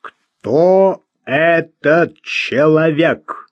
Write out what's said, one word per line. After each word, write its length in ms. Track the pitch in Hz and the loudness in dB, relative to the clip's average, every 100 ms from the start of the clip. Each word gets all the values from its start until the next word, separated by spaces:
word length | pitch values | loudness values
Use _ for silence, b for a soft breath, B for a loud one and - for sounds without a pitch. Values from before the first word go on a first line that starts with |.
| - _ _ _ - | -20 _ _ _ -4
Кто 560 | 131 175 190 190 - _ _ | 0 2 4 2 0 _ _
этот 960 | - 135 160 165 160 _ 147 160 165 - | -6 -2 0 0 -2 _ 0 0 0 -6
человек? 1300 | - - - 117 156 156 160 147 160 123 - - - | -12 -8 -6 0 2 2 0 0 -2 -2 -8 -18 -18